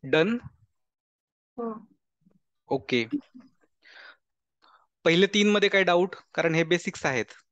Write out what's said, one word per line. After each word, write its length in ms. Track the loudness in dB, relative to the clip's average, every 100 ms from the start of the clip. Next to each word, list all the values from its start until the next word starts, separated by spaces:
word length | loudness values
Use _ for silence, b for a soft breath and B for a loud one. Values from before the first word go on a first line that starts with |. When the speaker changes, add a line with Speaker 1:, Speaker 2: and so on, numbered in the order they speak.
| 0
Speaker 1:
डन? 320 | 0 0 -2 -8 _ _ _ _ _ _ _ _ _ _ -12
Speaker 2:
हो. 300 | -12 -12 -18 _ _ _ _ _ _ _ _
Speaker 1:
ओके. 360 | -6 -2 -4 -2 -6 -10 -20 -20 _ _ _ B B B B _ _ _ _ b b b _ 0
पहिले 220 | 2 2
तीन 220 | 2 2
मध्ये 200 | 2 2
काय 140 | 2
डाऊट? 320 | 2 2 0 -4 _
कारण 220 | -4 -2 0
हे 80 |
बेसिक्स 420 | 0 0 -2 -6 -4
आहेत 200 | -4 -6 -10 _